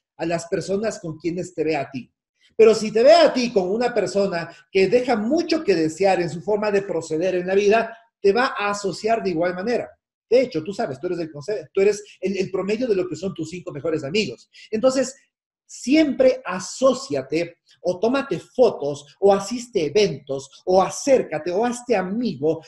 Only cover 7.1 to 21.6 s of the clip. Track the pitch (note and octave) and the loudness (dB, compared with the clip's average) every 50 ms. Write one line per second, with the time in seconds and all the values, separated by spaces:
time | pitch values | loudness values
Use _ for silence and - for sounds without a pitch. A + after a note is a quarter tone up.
7.1 | D#3+ D#3 F3 F#3+ F3+ F3+ F3+ F3+ F#3+ G3+ G#3 G3+ G#3+ A3+ A3+ A3+ - - _ _ | -4 -2 -2 0 -2 -2 -2 0 0 2 4 4 4 4 2 -2 -8 -16 _ _
8.1 | _ _ - G3 G3 A#3 B3+ C4+ C4 - G#3 G3+ G3+ G3+ - G3 - - - G#3+ | _ _ 2 2 4 4 2 0 -2 -2 -4 -4 -4 -4 -4 -6 -6 -4 -2 -2
9.1 | A3+ A3+ G3 G3 F3 D#3 E3+ F3+ F3+ F3+ F#3+ A3+ A#3+ F3+ - - - _ _ _ | -2 0 0 -2 -2 -2 -2 -2 -2 -4 -4 -4 -4 -4 -4 -6 -14 _ _ _
10.1 | _ _ _ - G#3+ B3+ C4 B3+ - - D#3 - G3 - A#3 E3+ C3+ C3 - F3+ | _ _ _ 2 2 2 2 2 -2 -6 -6 -6 -6 -6 -6 -6 -6 -8 -8 -8
11.1 | F3+ E3+ E3+ D#3 - D3 C#3 - G#3+ F#3+ D3+ - - G3 G3 G#3 G3+ G#3 - - | -6 -6 -8 -10 -10 -14 -8 -6 -6 -6 -6 -6 0 2 2 2 2 0 -6 -18
12.1 | - - - F#3+ G3+ F#3 F#3 - - F#3 F#3 F#3+ G#3+ A3 C4 A#3+ G#3 F3+ F3 - | -16 -8 -6 -4 -2 -2 -4 -4 -4 -6 -4 -2 -2 -2 0 0 0 0 -2 -4
13.1 | D3+ - F#3 G3 F#3+ - D#3+ D#3 F3+ F3+ - F3+ D3 D3 C3+ E3 D#3+ D3 B2+ C3+ | -6 -8 -8 -8 -8 -8 -10 -10 -10 -12 -12 -12 -12 -8 -6 -4 -4 -4 -4 -4
14.1 | E3 G#3+ G#3 - A2+ - _ _ _ - - - - A3 G#3 C4 C4 C#4 B3+ A#3+ | -2 -2 -2 -4 -6 -12 _ _ _ -20 -16 -8 -6 0 0 2 2 2 -2 -4
15.1 | - _ _ _ _ _ _ _ _ _ _ _ - - - A#3+ C#4 D#4 D#4+ C#4+ | -6 _ _ _ _ _ _ _ _ _ _ _ -20 -12 -4 2 4 4 4 2
16.1 | A#3+ - C4 B3+ B3 - - F3 F#3 F#3 F#3+ - - - B3+ C4+ B3 B3+ - - | 2 4 4 4 4 2 -4 -8 -8 -8 -8 -10 -6 0 2 2 2 0 -4 -6
17.1 | C#3+ C3+ C3 - D3+ E3 E3+ E3+ - _ _ _ _ _ - F3 F3 F3+ - A#3 | -6 -6 -4 -2 -4 -4 -4 -4 -8 _ _ _ _ _ -4 -4 -4 -2 0 0
18.1 | B3+ C#4 C4 - F3+ D#3+ - _ _ - B3+ G#3 G3+ - C#3+ C#3 D3 C#3+ - _ | 0 0 -2 -4 -6 -8 -8 _ _ 2 4 4 2 0 -6 -6 -6 -8 -10 _
19.1 | _ - F#3+ G3 G3 G3 G3 - A#3+ B3 A#3 - - G3+ D#3+ D3 - G#3+ G#3 F#3 | _ 0 2 4 4 4 2 -4 -8 -10 -10 -4 -4 -2 -2 0 2 2 2 2
20.1 | D#3 C3+ - - C3+ C#3 C3+ - _ - - - F#3 F#3+ F#3 F#3 - - - C#4 | 0 -4 -8 -8 -10 -10 -10 -12 _ -12 -2 2 4 4 4 2 0 -6 0 2
21.1 | C4+ A3+ - - D#3+ D3+ - F3 F3 F#3+ | 2 2 2 0 -6 -8 -6 -4 -2 -2